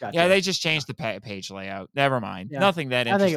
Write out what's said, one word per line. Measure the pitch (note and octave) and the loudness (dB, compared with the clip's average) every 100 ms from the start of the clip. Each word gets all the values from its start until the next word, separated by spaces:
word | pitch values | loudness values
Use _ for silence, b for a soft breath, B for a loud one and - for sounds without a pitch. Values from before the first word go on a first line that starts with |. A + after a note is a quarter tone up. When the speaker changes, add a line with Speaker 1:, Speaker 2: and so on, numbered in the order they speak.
Speaker 1:
Yeah, | A2+ E3 | -4 2
Speaker 2:
Gotcha. | F3 | 4
Speaker 1:
they | G3 | 4
just | F#3+ F3+ | 2 -2
changed | E3 D#3 C3+ | 0 -2 -4
Speaker 2:
Yeah. | B2 | -6
Speaker 1:
the | A#2+ G2 | -6 -6
pa-, | G#2+ | -8
page | G2+ F#2+ | -10 -10
layout. | G2 F#2+ G2 F#2+ C#3 | -10 -10 -10 -6 0
Never | C#3 C3 | 2 2
mind. | G2+ F#2 G2+ | -2 -6 -8
Speaker 2:
Yeah. | C#3 | 2
Speaker 1:
Nothing | G3 F3 C#3 | 2 2 0
that | B2 A#2 | 0 2
Speaker 2:
I | |
think | G3+ | 4
it | G3 | 4